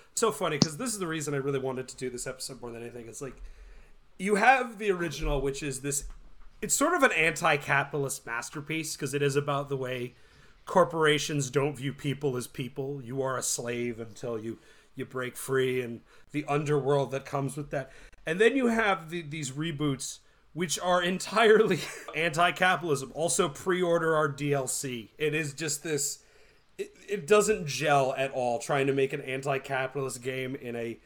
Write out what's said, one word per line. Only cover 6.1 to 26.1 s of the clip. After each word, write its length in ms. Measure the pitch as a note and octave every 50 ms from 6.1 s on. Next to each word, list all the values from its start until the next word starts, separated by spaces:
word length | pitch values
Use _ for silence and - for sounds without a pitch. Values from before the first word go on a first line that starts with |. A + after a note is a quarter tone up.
| - - - - - - - - - -
it's 140 | - G3 -
sort 200 | - C#4 E4 F4
of 80 | E4+ C#4
an 100 | A#3 F#3+
anti-capitalist 1120 | D#3+ D#3+ E3 D3+ - E3+ E3 D3+ C#3+ - - C#3+ C#3 C#3 C#3 - D3 C#3 C3 - - -
masterpiece, 680 | A#2+ A#2 A#2 - - - D3+ C#3+ C#3+ D#3 D#3+ D#3 C#3+ -
'cause 200 | - D3 C3 C#3
it 80 | C#3+ C#3+
is 140 | C#3+ C3+
about 340 | C#3+ C#3+ C#3+ C#3+ C#3 C#3+ C#3
the 60 | C#3
way 380 | C3 C3 B2 C3 B2 A#2+ B2 - - - - - - - - - - -
corporations 840 | - - F#3+ E3+ E3+ E3 E3 D#3 D3+ D3+ C#3+ - - D#3 C#3+ C3+ B2
don't 260 | - C#3+ C3+ D3+ D3
view 160 | A#2 C3+ C#3 C3
people 420 | - - C#3+ B2+ C#3 D3+ C#3+ B2
as 100 | B2 A#2
people. 540 | - - - C3 A#2 - C#3+ C3+ C3+ C#3+ C#3 B2
You 200 | A2+ C3 C3+ C3
are 160 | C3 C3 B2
a 40 | A#2
slave 560 | - - - A#2+ A#2+ A#2+ A#2+ A#2+ A#2+ A2+ A2
until 400 | A2+ G#2+ G2+ - - A#2+ A#2 A2
you, 200 | G#2+ A2+ A2 - _ - - - - _ -
you 100 | C3+ C3+
break 300 | C#3 - B2+ B2+ B2 A#2+
free, 440 | - - - C3+ C3 C3 C3 B2+ B2+
and 220 | B2 A#2 A#2 A2+ - _ - - - - -
the 120 | D3 D3
underworld 640 | - C#3+ D3 D#3 C#3+ D3+ C#3+ B2 C3+ C#3+ C#3 C#3 B2
that 140 | C3+ C3+ C#3
comes 300 | - - C#3 C#3 C3 C#3
with 140 | D3+ C#3+ -
that. 200 | - C#3 C3 - - - - - - - -
And 140 | D#3+ D#3+ F#3
then 160 | A3 A#3+ C4+
you 120 | C4+ B3+ A#3
have 420 | A3+ A3+ A3+ G3+ G3 E3 D#3+ D#3
the, 120 | E3+ F3 E3
these 280 | D3 D#3 D#3+ D3 B2+ C3
reboots, 680 | C#3+ D#3 E3+ D3+ C3+ D3+ D3 C3+ C3 - - - - _ _ _ _ _ _ -
which 260 | D3+ F3+ D3+ - -
are 220 | - F3+ F3+ F3+ F3
entirely 760 | F3 F#3 F3+ - - F#3+ G#3+ A#3 G#3 A3 G3+ A3 F#3+ F#3 C#3+ - - - -
<laughs> 180 | - - -
anti-capitalism. 960 | D3+ E3 E3+ D3 D#3+ F3 F3+ D#3 - F#3 F#3 F#3 D3+ E3 E3+ C#3+ C3+ C3 A#2 -
Also, 340 | C#3 D#3+ E3+ - - F3+ D#3+
pre-order 680 | - - - F#3 F3+ F3+ F3+ E3+ E3+ E3+ E3 D#3+ D#3+
our 120 | D#3 D#3 D3+
D 240 | C#3+ D3+ D3 D3 C#3+
L 140 | C#3 C3
C. 440 | B2 - - - C3+ B2 A#2 G#2 - _ -
It 160 | D3+ D3+ D3
is 180 | D#3 D#3+ C#3+ C3
just 280 | - D#3+ D3+ - - -
this, 380 | E3 D3+ C#3 - -